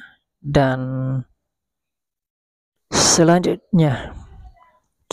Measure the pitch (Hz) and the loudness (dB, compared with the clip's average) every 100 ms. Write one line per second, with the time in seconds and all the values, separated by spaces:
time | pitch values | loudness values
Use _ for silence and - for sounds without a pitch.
0 | - _ _ _ 147 143 135 131 127 131 | -10 _ _ _ -4 0 0 -2 -6 -6
1 | 131 131 123 _ _ _ _ _ _ _ | -4 -6 -8 _ _ _ _ _ _ _
2 | _ _ _ _ _ _ _ _ - - | _ _ _ _ _ _ _ _ -6 -2
3 | - - 165 175 180 - _ 175 151 123 | 2 4 4 4 2 -4 _ 2 2 0
4 | - - - - - - _ _ _ _ | -8 -16 -20 -20 -20 -20 _ _ _ _
5 | - | 0